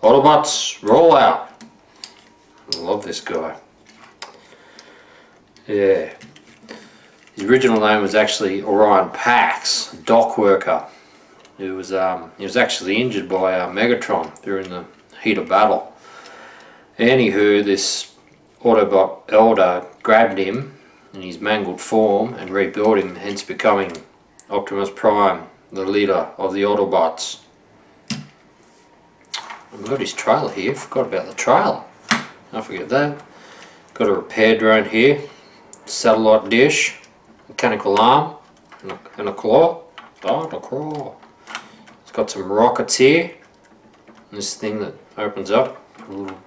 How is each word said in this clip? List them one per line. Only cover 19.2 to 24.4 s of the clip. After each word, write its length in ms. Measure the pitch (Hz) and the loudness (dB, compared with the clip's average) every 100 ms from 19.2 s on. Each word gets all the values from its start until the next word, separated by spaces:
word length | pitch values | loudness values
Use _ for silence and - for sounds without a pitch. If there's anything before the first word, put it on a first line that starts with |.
| - | 0
elder 560 | 107 113 110 92 90 - - | 4 4 4 2 0 -8 -10
grabbed 340 | - 110 98 95 | 2 4 4 0
him 380 | 95 117 135 - _ _ _ | -4 -6 -10 -16 _ _ _
in 80 | 101 | -18
his 160 | 92 87 | -16 -10
mangled 420 | 104 107 95 90 | -4 -2 -4 -8
form 520 | - 110 110 101 113 - | -2 2 2 2 -2 -8
and 160 | 92 | -6
rebuilt 480 | 95 92 - 107 107 | -2 -2 0 2 2
him, 160 | 92 90 | 0 -8
hence 260 | 98 98 | -10 -10
becoming 500 | - - 110 101 95 85 - _ _ _ | -10 -4 0 0 -2 -8 -20 _ _ _